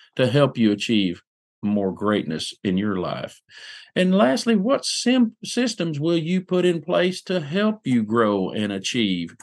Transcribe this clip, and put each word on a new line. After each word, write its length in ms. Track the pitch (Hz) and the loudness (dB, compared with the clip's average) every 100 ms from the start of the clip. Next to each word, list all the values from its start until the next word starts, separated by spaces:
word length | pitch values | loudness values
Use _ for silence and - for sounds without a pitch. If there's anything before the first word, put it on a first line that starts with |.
| _ - | _ 0
to 120 | 127 | 2
help 300 | 131 139 139 | 4 2 4
you 140 | 110 | 2
achieve 500 | 101 - 113 95 85 _ _ _ _ | 2 0 0 0 -2 _ _ _ _
more 300 | 104 104 98 | -2 0 -2
greatness 640 | 90 104 104 - 78 - - | -2 0 0 -2 -6 -8 -6
in 140 | 104 92 | -2 0
your 200 | 104 95 | 0 -2
life? 440 | 85 82 - - _ - - - - | -4 -6 -10 -14 _ -20 -20 -20 -8
And 220 | - 185 190 | 0 2 4
lastly, 400 | 240 262 233 220 | 4 2 2 2
what 300 | 190 277 - | 2 -2 -2
sim-, 500 | - - 254 226 - | -4 0 2 2 -2
systems 560 | 202 - 247 214 165 147 | -8 -4 -2 -2 -4 -2
will 180 | 156 170 | -2 0
you 240 | 160 185 | 0 -2
put 220 | 185 185 | 0 0
in 180 | 180 170 | 2 0
place 400 | 147 175 180 185 | 0 0 0 -2
to 180 | - 185 | -4 -4
help 440 | 143 175 214 214 - | -4 -2 -2 -2 0
you 180 | 123 | 0
grow 480 | 104 117 110 101 92 | 2 2 2 2 -2
and 200 | 73 104 | -2 -4
achieve 640 | 98 101 127 107 92 82 - | -4 -4 -2 0 -2 -6 -8